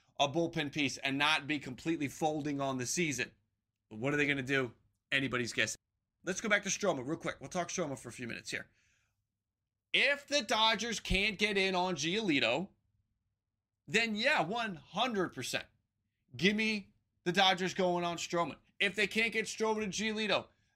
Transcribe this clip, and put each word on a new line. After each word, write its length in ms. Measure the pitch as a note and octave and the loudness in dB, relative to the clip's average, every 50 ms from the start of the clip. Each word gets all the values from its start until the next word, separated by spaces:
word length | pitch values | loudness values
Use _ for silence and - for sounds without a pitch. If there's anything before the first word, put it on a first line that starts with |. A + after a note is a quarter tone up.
| _ _ _ - | _ _ _ 0
a 100 | C#3 C#3 | 0 2
bullpen 440 | C3 E3+ E3+ D#3+ E3+ E3 D3+ C#3+ - | 2 0 0 0 0 -2 -4 -2 0
piece 240 | D#3+ C#3+ B2+ - - | 0 0 0 0 -2
and 200 | - C#3 C3+ C#3 | -4 -2 0 2
not 280 | D3 D3+ D#3 D3 C#3+ | 4 4 2 2 0
be 120 | C3+ D3+ C#3+ | -2 -4 -4
completely 500 | - C#3 B2+ - - D#3+ E3 D#3 D3 B2+ | -4 -8 -10 -6 -2 -2 -2 -2 -2 -4
folding 520 | - - E3+ D#3 D#3 D#3 C#3+ D3+ C#3+ C#3 | -4 -2 -2 0 0 0 -2 -4 -2 -2
on 180 | C#3 C3+ C3 B2+ | -2 -2 -2 -2
the 80 | B2 | -2
season. 440 | A#2+ - F3+ F3+ D#3 C3 A#2 A#2 - - _ _ _ _ _ _ _ _ _ _ - | -2 0 0 0 0 0 -2 -4 -6 -6 _ _ _ _ _ _ _ _ _ _ -16
But 80 | A2+ G#2+ | -10 -4
what 160 | A#2 C#3 D3 | -2 0 2
are 20 | |
they 100 | D3 D3 | 2 2
gonna 160 | C#3+ C#3+ C#3 B2+ | 2 2 0 0
do? 300 | B2+ C#3 C3+ C3 A#2 - _ _ _ _ _ _ - | 0 0 0 0 -2 -6 _ _ _ _ _ _ -2
Anybody's 420 | C#3 C#3 C#3 B2+ A#2+ B2 A#2+ A2 - | -2 0 0 0 -2 -2 -2 -2 0
guess. 240 | B2+ A2 G#2+ - - _ _ _ _ _ _ _ _ - | 0 0 0 0 -6 _ _ _ _ _ _ _ _ -6
Let's 160 | E3 F#3+ - | -6 -6 -4
go 80 | - G#3+ | 0 0
back 140 | G#3 G3+ G3+ | 0 0 0
to 60 | G3 | 0
Stroman 380 | - - G#3 F#3+ D#3 C3+ A#2+ | -4 -2 0 0 0 0 -2
real 120 | C3+ E3 E3 | -6 -6 -6
quick. 180 | - D#3+ - - | -6 -8 -8 -8
We'll 100 | C3 C#3 | -10 -8
talk 180 | - F3+ E3+ - | -4 -4 -4 -4
Stroman 300 | - F#3+ E3+ C#3+ C3+ B2+ | -4 -4 -4 -4 -6 -8
for 100 | - B2 | -10 -12
a 40 | A#2 | -12
few 160 | - B2 A2+ | -10 -10 -8
minutes 220 | - F#2 - - | -8 -10 -8 -6
here. 160 | - - - _ _ _ _ _ _ _ _ _ _ _ _ _ _ _ _ _ _ _ _ _ _ _ _ _ - | -6 -6 -8 _ _ _ _ _ _ _ _ _ _ _ _ _ _ _ _ _ _ _ _ _ _ _ _ _ 2
If 360 | F#3 A3+ C4 C#4+ C4+ - - | 4 4 4 2 0 -2 0
the 140 | C#4 D4 A3 | 0 0 2
Dodgers 580 | - B3 G#3+ A3 A3 A3+ G#3 A3+ A#3+ G#3+ - | 2 0 2 4 4 2 2 0 -4 -4 -4
can't 380 | - - F#3 F#3+ G3+ A3 G3+ - | -2 0 2 2 2 0 0 0
get 200 | G#3+ G#3 G#3 G3 | 0 0 2 2
in 160 | F#3+ F#3+ F#3 | 2 2 2
on 220 | F3+ F3+ F#3 F#3 | 2 0 0 0
Giolito, 720 | C#3 C#3+ E3 F3+ A3 A3+ F#3 D3 C3+ A#2+ A2+ B2 D3+ F#3 - _ _ _ _ _ _ _ _ _ _ _ _ _ _ _ _ _ _ _ _ _ _ _ - | -2 -2 -2 -2 0 2 2 2 4 4 4 2 2 0 -4 _ _ _ _ _ _ _ _ _ _ _ _ _ _ _ _ _ _ _ _ _ _ _ 0
then 280 | D3 A3 A#3 A3+ G#3+ | 2 2 2 2 0
yeah, 260 | G#3 A#3 C#4 D4+ A3+ D#3+ | 0 2 4 4 4 2
one 360 | D#3+ A3 A#3+ A3+ G#3+ F3+ D3 - - - | 0 0 -2 -2 -4 -4 -8 -12 -8 -2
hundred 420 | F#3+ A#3+ B3+ A3+ G3 F3 B2+ - | -2 0 0 0 0 -2 -2 -2
percent. 300 | C3 A#2+ - - G#2 - - _ _ _ _ _ _ _ _ _ _ _ _ B2+ | -6 -8 -4 -4 -6 -6 -8 _ _ _ _ _ _ _ _ _ _ _ _ -4
Give 200 | A#2+ D3+ G3 G#3+ | 2 2 4 4
me 320 | G#3+ A3 A3 A3 G#3 G3 - _ _ _ _ _ _ - | 4 2 0 0 -2 -4 -10 _ _ _ _ _ _ -2
the 80 | F3 F3 | 0 2
Dodgers 420 | G3+ F#3+ F#3+ F#3+ F3+ F#3 F3 - | 4 6 4 4 4 0 -2 0
going 300 | - F#3 F3+ F3 F3 F3 | 2 2 2 2 2 0
on 120 | E3+ E3+ | -2 -2
Stroman. 400 | E3 - - F#3 E3+ E3+ C#3+ - - _ _ _ - | -4 -4 -2 0 0 0 -2 -4 -10 _ _ _ 0
If 140 | F#3+ G3+ - | 0 0 2
they 120 | G#3+ G#3 | 2 0
can't 260 | F#3+ - A3 A3+ A3+ - | 0 2 0 0 0 0
get 120 | A3 G#3 | -2 -4
Stroman 380 | - - - A3 A3 A3 G#3+ G#3+ | -4 -4 -2 0 0 0 0 -2
and 100 | G3 E3 | -4 -4
Giolito, 540 | F#3 G#3+ A3 G#3+ G#3+ A3 G3+ E3+ B2+ G#2+ - _ _ _ _ _ | -2 -2 -2 -2 0 0 2 0 0 0 -4 _ _ _ _ _